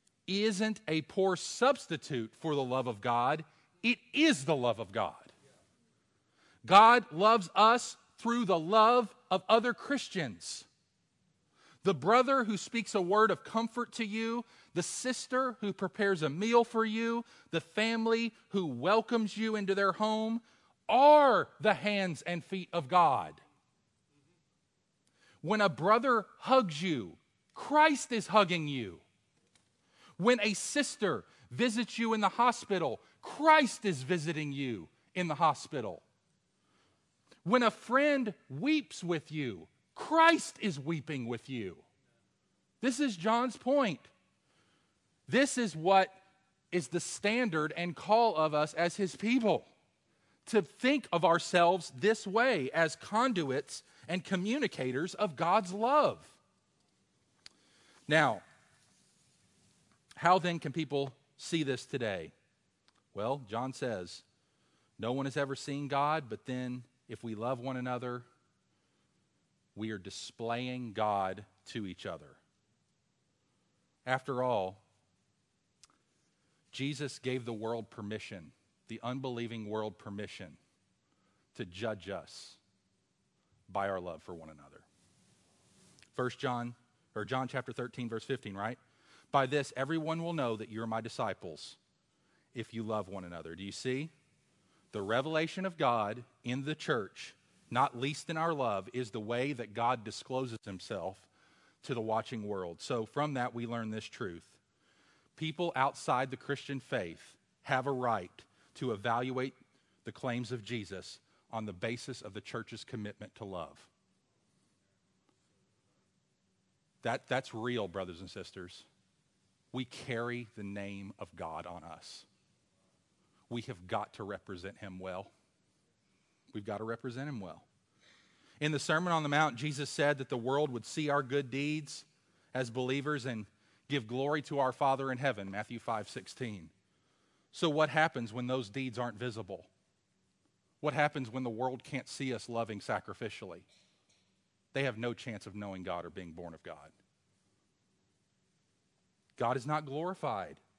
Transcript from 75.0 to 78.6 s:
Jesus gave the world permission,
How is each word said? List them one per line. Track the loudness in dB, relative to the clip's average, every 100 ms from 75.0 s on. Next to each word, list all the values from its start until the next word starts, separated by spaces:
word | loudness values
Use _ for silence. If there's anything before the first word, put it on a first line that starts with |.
| _ _ _ _ _ _ _ _ -20 _ _ _ _ _ _ _ _
Jesus | -8 -6 -6 -8 -8
gave | -6 -6
the | -6
world | -6 -4 -6 -8
permission, | -12 -8 -8 -10 -14 -16 _